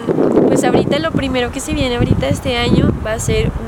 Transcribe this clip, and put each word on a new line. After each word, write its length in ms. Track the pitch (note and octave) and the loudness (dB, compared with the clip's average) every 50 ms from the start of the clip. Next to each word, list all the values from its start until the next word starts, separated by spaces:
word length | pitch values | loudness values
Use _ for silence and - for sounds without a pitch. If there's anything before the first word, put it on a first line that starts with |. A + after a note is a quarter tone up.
| A#3 - - - - - A#3 - - | -4 -2 0 0 2 2 4 4 4
pues 180 | - C4+ C4+ C#4 | 4 2 2 2
ahorita 340 | B3 - - - - C#4 D4 | 2 2 2 2 2 0 0
lo 120 | D#4+ D#4+ D#4 | 0 -2 -2
primero 380 | C4+ C4+ C4+ B3+ B3+ A#3+ A#3+ - | -2 -2 0 0 -2 -2 -2 -4
que 80 | C4+ | -8
se 120 | - D4+ D#4 | -6 -4 -2
viene 220 | D4+ C4+ B3 A#3+ | -2 -2 0 0
ahorita 320 | A#3+ B3+ - - - B3+ C4+ | 0 0 0 0 0 0 0
este 280 | C#4+ - - C4+ B3 | -2 -2 -2 -2 -2
año 360 | A#3+ A#3+ A#3+ A#3+ - - - - - - | 0 0 2 2 2 2 2 0 -2 -4
va 60 | G#3+ A3 | -4 -4
a 60 | A#3 | -4
ser 300 | - - A3 A3 A3+ G#3+ - - A3+ | -2 0 0 0 0 0 -2 -4 -6